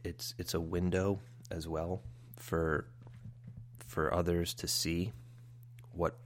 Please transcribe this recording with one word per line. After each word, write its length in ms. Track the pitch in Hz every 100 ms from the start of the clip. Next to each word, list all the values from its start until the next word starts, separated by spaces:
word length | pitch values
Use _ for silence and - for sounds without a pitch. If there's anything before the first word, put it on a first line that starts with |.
| 87
it's, 280 | - - -
it's 160 | 87
a 80 | 85
window 580 | 82 87 90 92 98 95 - - -
as 160 | 87 80
well 340 | 80 85 92 - - - -
for, 500 | - 82 80 76 - - - - - - - - - - -
for 280 | - 78
others 400 | 90 85 87 85 -
to 120 | 82
see 440 | - 82 85 95 - - - - - - - -
what, 260 | 90 80 -